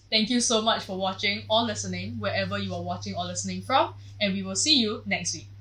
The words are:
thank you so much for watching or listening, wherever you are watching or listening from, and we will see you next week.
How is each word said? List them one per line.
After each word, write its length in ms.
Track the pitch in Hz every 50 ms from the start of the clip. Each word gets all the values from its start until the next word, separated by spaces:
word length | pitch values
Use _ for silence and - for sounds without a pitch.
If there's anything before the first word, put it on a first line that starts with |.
| - -
thank 200 | 220 220 220 240
you 80 | 247 240
so 200 | 233 - 233 214
much 220 | 220 226 208 185 -
for 140 | - 190
watching 460 | 185 190 190 190 - 214 202 208 220 - -
or 120 | 214 226
listening, 580 | 240 220 202 - 202 190 180 180 185 220 240 220
wherever 380 | 202 190 - 196 196 180 202
you 160 | 196 196 190 180
are 80 | 175
watching 340 | 175 180 180 175 - 202 185
or 80 | 170 180
listening 360 | 180 180 - - 190 180 185
from, 320 | - - 262 302 330 330 - - - - - -
and 140 | 208 196 190
we 80 | 196
will 140 | 190 190 190
see 240 | 190 - 302 311 254
you 240 | 220 208 233 247 -
next 300 | 202 190 175 170 - -
week. 120 | 156 - - - -